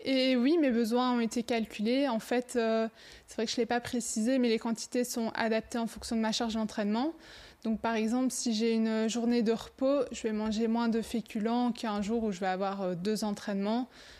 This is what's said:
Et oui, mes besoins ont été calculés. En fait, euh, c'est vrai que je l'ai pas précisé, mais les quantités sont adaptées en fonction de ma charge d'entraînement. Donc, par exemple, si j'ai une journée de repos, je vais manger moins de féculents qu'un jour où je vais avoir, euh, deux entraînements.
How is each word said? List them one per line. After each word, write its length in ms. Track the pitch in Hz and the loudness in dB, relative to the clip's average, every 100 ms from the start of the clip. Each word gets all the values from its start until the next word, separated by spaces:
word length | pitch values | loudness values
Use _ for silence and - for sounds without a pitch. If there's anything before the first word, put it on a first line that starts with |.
| - | 0
Et 320 | 262 262 254 | 2 4 4
oui, 200 | 247 339 | 4 4
mes 140 | 285 | 4
besoins 400 | 233 226 240 254 247 | 4 2 2 2 2
ont 20 | |
été 240 | 226 247 | 0 -2
calculés. 640 | 233 233 214 - 214 254 277 | 0 0 -2 -2 0 2 2
En 120 | 226 | 0
fait, 340 | - 247 247 247 | 0 -2 0 0
euh, 320 | 226 226 226 - - - - | 2 2 0 -6 -20 -20 -10
c'est 80 | - | -4
vrai 100 | - | -2
que 60 | |
je 60 | - | 0
l'ai 80 | 233 | 0
pas 160 | 240 | 0
précisé, 560 | 240 247 226 - 220 262 | -2 -4 -2 0 2 4
mais 80 | 240 | 2
les 120 | 226 | 2
quantités 440 | 233 226 - 247 | 0 -4 -2 -2
sont 280 | 247 - 226 - | -2 -2 -2 -2
adaptées 420 | 226 220 - 240 | 0 0 -2 -4
en 80 | 226 | -4
fonction 280 | - - 233 | -6 -4 0
de 60 | |
ma 100 | 220 | 0
charge 220 | 220 233 220 | 0 -2 -2
d'entraînement. 560 | 214 - 208 220 294 330 - - - - 226 | -2 -2 0 0 0 -4 -14 -20 -20 -8 -4
Donc, 160 | 220 | -2
par 140 | 226 226 | 0 0
exemple, 360 | 220 247 262 | 0 2 0
si 220 | - 247 | 0 -2
j'ai 200 | 214 233 | 2 2
une 360 | 226 220 220 226 | 2 2 2 0
journée 320 | 233 233 240 | 0 2 2
de 100 | 220 | 2
repos, 520 | 226 - - 269 285 - | 0 -4 -2 2 2 0
je 100 | 240 | -4
vais 100 | 226 | -2
manger 360 | 214 214 214 226 | -2 -2 0 0
moins 200 | 226 233 | 2 2
de 140 | 226 | 0
féculents 720 | 214 233 - 233 214 240 247 | -2 -4 -4 -4 0 2 0
qu'un 320 | 233 226 208 | -2 -4 -2
jour 200 | 202 233 | -2 -2
où 80 | 220 | -2
je 80 | 180 | -2
vais 60 | 190 | -2
avoir, 380 | 185 196 196 | -2 -2 -2
euh, 100 | 185 | -4
deux 300 | 175 185 214 | -2 -2 -2
entraînements. 640 | 214 202 - 196 202 226 254 - - - | -2 -4 -4 -2 0 0 -2 -10 -20 -20